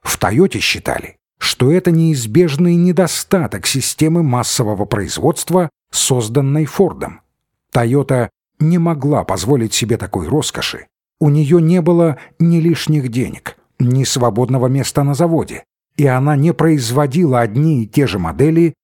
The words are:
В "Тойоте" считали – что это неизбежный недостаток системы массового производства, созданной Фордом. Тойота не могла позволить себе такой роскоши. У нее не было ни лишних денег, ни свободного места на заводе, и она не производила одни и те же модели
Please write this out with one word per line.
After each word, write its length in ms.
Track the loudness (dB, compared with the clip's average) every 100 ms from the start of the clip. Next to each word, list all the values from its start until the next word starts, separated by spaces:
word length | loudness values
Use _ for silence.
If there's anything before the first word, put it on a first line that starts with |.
В 160 | -6 -4
"Тойоте" 440 | 0 2 2 0
считали – 560 | -4 -4 -6 -8 -8 _ _ _
что 340 | -8 0 2
это 180 | 2 2
неизбежный 840 | 2 2 0 0 2 2 2 2 4
недостаток 880 | 2 2 0 -2 -2 -2 0 -6 -4
системы 560 | -4 -4 -2 0 2
массового 640 | 0 0 -2 -2 -2 -2
производства, 880 | -4 -4 -4 -2 -2 -2 -2 -2 -2 _ _
созданной 760 | -4 -2 -2 0 -2 0 0 -2
Фордом. 540 | 0 0 0 -12 -12 _ _ _ _ _
Тойота 580 | 0 2 0 0 -2 -2 _ _ _
не 180 | 0 2
могла 460 | 0 -2 -2 -2
позволить 500 | -2 -4 0 0 0
себе 220 | -4 -2 -4
такой 320 | -4 -6 -2
роскоши. 580 | -4 -4 -6 -8 -10 -18 _ _ _
У 80 | 0
нее 300 | 2 4 4
не 220 | 4 2
было 380 | 2 2 2 -2 -12 _
ни 200 | 2 2
лишних 500 | 2 0 0 -2 -2
денег, 480 | -4 -4 -6 -16 -18 _ _
ни 240 | 0 2
свободного 640 | 0 0 0 0 0 0 0
места 340 | 0 -2 -2
на 120 | -2
заводе, 500 | 0 0 0 -2 -10 _ _ _ 0
и 100 | 2
она 300 | 2 2 2
не 180 | 2
производила 840 | 2 2 2 0 0 0 0 2 2
одни 420 | 0 0 0 0
и 40 | 0
те 200 | 0 0
же 120 | -2
модели 560 | -4 0 2 4 2 -2